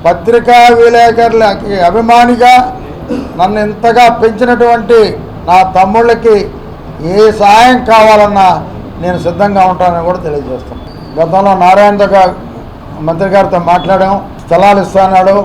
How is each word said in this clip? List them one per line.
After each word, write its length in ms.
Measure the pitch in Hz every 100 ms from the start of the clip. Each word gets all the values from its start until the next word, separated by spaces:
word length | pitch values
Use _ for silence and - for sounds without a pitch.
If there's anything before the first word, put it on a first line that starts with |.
పత్రికా 540 | 160 170 226 233 233 240 240 233
విలేకరులకి 1000 | 233 233 233 226 233 226 214 190 208 196 175
అభిమానిగా 640 | 208 226 233 240 240 247 254 247 254 - - - 247 - 165
నన్ను 220 | 185 214
ఇంతగా 460 | 214 202 233 240 240 233
పెంచినటువంటి 800 | 226 208 240 240 240 233 202 233 202 - - - 156
నా 100 | 185 185 185
తమ్ముళ్ళకి 600 | 196 226 233 226 226 208 175 - - - - - 156
ఏ 180 | 196 220 214
సహాయం 440 | 202 220 247 247
కావాలన్నా 640 | 220 220 214 214 208 208 190 160 - - - -
నేను 160 | 175 175
సిద్ధంగా 460 | 165 170 202 196 185
ఉంటానని 320 | 180 180 170
కూడా 140 | 170 180
తెలియజేస్తాను. 640 | 170 147 127 123 - 120 - - - 143
గతంలో 360 | 165 185 196 185
నారాయణ 320 | 180 190 208 202
దగ్గర 360 | 196 196 180 - - - - - - - 156
మంత్రి 200 | 165 190
గారితో 300 | 196 190 180
మాట్లాడాం, 560 | 170 180 180 190 190 196 - -
స్థలాలు 360 | - 170 202 196
ఇస్తాన్నాడు. 560 | 180 196 190 185 190 202